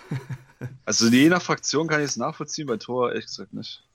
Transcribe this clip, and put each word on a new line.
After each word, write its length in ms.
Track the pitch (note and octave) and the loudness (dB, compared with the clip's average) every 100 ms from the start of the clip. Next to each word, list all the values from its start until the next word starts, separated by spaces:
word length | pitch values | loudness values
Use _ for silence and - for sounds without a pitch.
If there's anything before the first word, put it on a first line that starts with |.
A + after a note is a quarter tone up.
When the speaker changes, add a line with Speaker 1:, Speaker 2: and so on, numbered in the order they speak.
| - | -10
Speaker 1:
<laughs> 760 | C3+ - C3 - - B2+ - | -8 -8 -14 -16 -14 -12 -10
Speaker 2:
Also, 220 | - G#2+ A#2 | -4 2 6
je 220 | B2 D#3 | 8 6
nach 120 | F3+ | 4
Fraktion 460 | - D#3 - C#3 D#3+ | 0 -4 -2 -2 0
kann 160 | D3+ | 0
ich's 140 | C#3+ A2+ | 0 -2
nachvollziehen, 500 | C#3 - D3 - C#3+ | -4 -6 -10 -8 -4
bei 120 | A2 | -6
Thor 320 | - B2 A#2+ | -4 -2 0
ehrlich 160 | A2 - | -2 -8
gesagt 260 | - G2 | -12 -12
nicht. 300 | - - - _ | -12 -12 -16 _